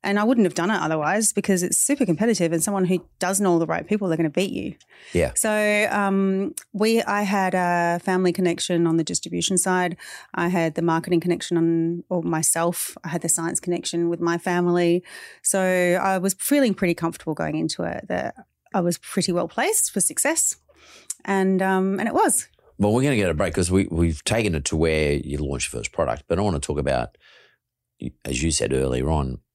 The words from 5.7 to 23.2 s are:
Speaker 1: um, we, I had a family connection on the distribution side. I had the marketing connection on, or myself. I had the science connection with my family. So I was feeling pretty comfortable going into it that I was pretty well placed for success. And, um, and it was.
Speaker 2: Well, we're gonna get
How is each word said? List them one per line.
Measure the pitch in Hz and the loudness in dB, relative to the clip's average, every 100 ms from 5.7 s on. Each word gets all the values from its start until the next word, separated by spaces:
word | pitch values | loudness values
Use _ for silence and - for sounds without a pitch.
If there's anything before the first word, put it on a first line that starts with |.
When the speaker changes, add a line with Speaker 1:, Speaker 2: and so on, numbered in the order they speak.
| 208 214 | 2 2
Speaker 1:
um, | 208 202 196 196 190 202 - - | 0 2 2 2 0 -2 -8 -12
we, | 196 220 226 | 0 2 2
I | - 208 | 2 -2
had | 202 202 185 185 | 0 0 2 2
a | 175 175 170 175 | 2 2 2 0
family | - 185 185 | 0 2 2
connection | 175 180 165 - 175 170 | 2 0 0 0 2 4
on | 165 | 2
the | |
distribution | 156 175 170 175 165 185 | 0 -4 -4 -4 -2 0
side. | 190 185 175 180 - - - - | 2 0 0 -4 -14 -18 -10 -4
I | 170 | 0
had | 175 165 156 | 0 0 0
the | |
marketing | 170 160 160 175 | 0 0 2 0
connection | 175 170 - 170 | 0 -2 0 2
on, | 165 165 165 175 - | 2 2 0 -4 -4
or | 185 | -4
myself. | 170 160 156 165 170 175 - - | -2 -2 0 0 0 -2 -10 -10
I | 170 | -8
had | 165 | -6
the | 165 | -2
science | - 165 165 | -2 -2 -4
connection | - 175 - 170 170 | -4 -4 -4 -2 -2
with | 170 | 0
my | 170 170 | -2 0
family. | 196 175 175 175 170 175 - - - - | 0 0 2 2 2 2 -2 -20 -20 -8
So | - 196 | -2 0
I | 185 185 180 180 190 190 | 2 2 2 2 2 0
was | 190 - | -2 -4
feeling | - 285 262 185 | 0 2 2 2
pretty | 180 | 0
comfortable | 170 165 - - | 0 -4 -4 -8
going | 151 156 156 | -4 -4 -2
into | 160 - | -4 -4
it | 170 - - | -6 -6 -6
that | - - - - _ _ | -4 -4 -10 -20 _ _
I | 202 | -2
was | 175 170 | 0 -2
pretty | - - 185 | -4 -4 -2
well | 175 - | -2 -4
placed | - 311 427 - | -2 -2 0 -2
for | 202 | -2
success. | - - 277 320 - - _ _ - - - - - | -2 0 0 0 -2 -4 _ _ -20 -20 -16 -12 -2
And, | 196 190 185 | 2 2 2
um, | 190 190 190 190 | 2 2 0 0
and | 220 | 0
it | |
was. | 330 403 - - _ _ - | 2 2 0 -4 _ _ 0
Speaker 2:
Well, | 104 | 2
we're | 117 | 4
gonna | 139 | 2
get | 123 | 2